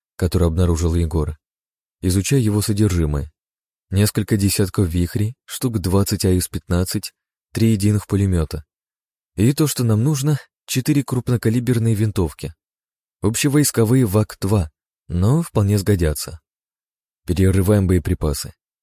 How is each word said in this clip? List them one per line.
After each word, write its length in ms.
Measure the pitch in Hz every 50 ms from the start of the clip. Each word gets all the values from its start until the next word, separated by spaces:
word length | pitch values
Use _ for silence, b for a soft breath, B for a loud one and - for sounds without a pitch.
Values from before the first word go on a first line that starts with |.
| _ _ _
который 320 | - 92 85 - 85 85 85
обнаружил 460 | 80 87 90 87 85 76 87 82 82
Егор. 440 | 85 85 78 80 82 73 73 78 - _ _ _ _ _ _ _ _ _ _ _ _
Изучаю 420 | - 92 90 101 95 - 139 135 117
его 200 | 107 101 107 101
содержимое. 720 | - 107 101 107 101 90 87 80 73 73 71 69 - - _ _ _ _ _ _ _ _ _ _ _
Несколько 460 | 92 98 104 104 - 117 101 - 117
десятков 520 | 101 101 98 - - 101 87 - - 101 82
вихрей, 460 | 82 87 87 85 - 98 104 110 127 - _
штук 340 | - - - 123 127 113 104
двадцать 460 | 85 92 90 98 101 - 107 92 -
А 60 | 95
С 180 | 92 90 - -
пятнадцать, 640 | - 87 - - 90 90 92 - - 107 - - - _ _ _ _ _ _ _ -
три 200 | - 113 113 113
единых 340 | 101 98 104 107 101 -
пулемета. 580 | - 107 95 98 95 92 85 78 - - 78 - _ _ _ _ _ _ _ _ _ _ _ _ _ _
И 160 | - 101 127 147
то, 140 | - 160
что 180 | 139 - - 127
нам 180 | 113 110 107 117
нужно, 360 | 151 156 131 131 151 151 - - _ _ _ _
четыре 380 | - - 135 127 - 151 147 131
крупнокалиберные 920 | - 127 123 - - 123 113 - 113 110 123 120 120 120 117 110 117 113
винтовки. 600 | 98 110 107 - 107 90 76 - - - - - _ _ _ _ _ _ _ _ _ _ _ _ _
Общевойсковые 840 | - 104 113 - - 143 135 151 143 - - 120 113 107 127 131 127
вак-два, 640 | 101 90 107 107 - - - - 95 110 101 85 76 - _ _ _ _ _ _ -
но 340 | 85 87 92 107 139 165 170
вполне 360 | - - 110 101 98 104 101
сгодятся. 600 | 90 107 104 87 85 78 73 - - - 80 - _ _ _ _ _ _ _ _ _ _ _ _ _ _ _ _ _
Перерываем 600 | - 87 87 95 95 92 95 92 95 107 104 95
боеприпасы. 640 | 90 95 87 - 90 87 - - 76 69 - - - - _ _ _ _ _